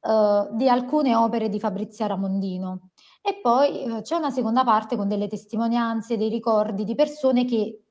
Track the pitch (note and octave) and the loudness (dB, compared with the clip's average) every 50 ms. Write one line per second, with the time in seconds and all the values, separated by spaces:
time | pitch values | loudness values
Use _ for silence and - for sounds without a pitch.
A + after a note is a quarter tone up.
0 | - - A3 A3 G#3+ G#3 G#3 G#3 G3+ - - A3 C4 C4 B3 B3 B3 B3 - D4+ | 0 2 2 4 4 4 4 2 0 -2 -2 2 4 4 4 4 2 0 0 2
1 | D4+ C4 A3+ A3+ A3+ A3+ A#3+ A#3 A3+ G#3+ G3 G#3 G#3 A3 F#3 F#3+ G#3+ - - - | 2 4 4 4 2 2 0 0 -2 -2 -2 -2 -2 -4 -4 -4 -6 -8 -6 -6
2 | A3 G#3 G3+ F#3+ G3 F#3+ F#3+ G3 F#3+ G3 F#3 F#3 F#3 F#3 F#3 F#3 _ - _ _ | -4 -4 -2 -2 -2 -2 -2 -2 -2 -4 -4 -6 -6 -6 -8 -10 _ -18 _ _
3 | _ - _ _ _ G4+ G4 G4+ - B3 A#3 B3+ C#4+ C#4+ - - - A#3+ A3+ A3 | _ -20 _ _ _ -6 -6 -2 2 2 4 4 4 2 0 -4 -6 -6 -6 -6
4 | G#3+ - D#4+ E4+ D#4 C#4+ B3 C4 A#3+ A3+ A3+ B3 C4 B3 A3 G#3+ A3 - B3 A3 | -6 -4 -4 -2 -2 -2 -2 -2 -2 0 2 2 4 4 4 2 2 -2 -4 -4
5 | G3+ G3+ G#3 G3+ G#3 G#3 - G3+ - _ - A3 A#3 A3+ A#3 A#3+ A#3 A3+ A3+ A3+ | -2 -2 -2 -2 -2 -4 -6 -8 -10 _ -4 -2 0 0 0 0 0 0 -2 -4
6 | G#3 - A#3+ G3+ A3 A3 G#3 A#3 - A#3 A3 G#3+ G#3+ G#3+ G#3 F#3+ G#3+ F#3 A3+ A#3+ | -4 -4 -2 -2 0 -2 -2 -2 0 0 2 2 2 0 -2 -4 -4 -4 2 0
7 | D4+ D4 D4+ - - C4 B3 B3 B3+ B3 B3 A3 G#3 G#3+ - - _ _ | 0 0 0 -2 0 2 2 2 2 2 0 -2 -2 -2 -6 -14 _ _